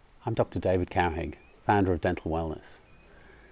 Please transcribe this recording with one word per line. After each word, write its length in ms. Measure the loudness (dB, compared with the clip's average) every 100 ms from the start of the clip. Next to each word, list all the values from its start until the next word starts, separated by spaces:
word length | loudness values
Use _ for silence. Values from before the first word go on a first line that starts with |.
| _ -12
I'm 100 | -4
Doctor 260 | -2 -2 0
David 280 | 2 2 0
Cowhig, 460 | 0 0 0 -6 -10 -18 -6 2
founder 260 | 4 4
of 80 | 2
Dental 300 | 0 -2 -4
Wellness. 480 | -4 -4 -8 -14 -20 -20 -20 -20 -20 -20 -20 -20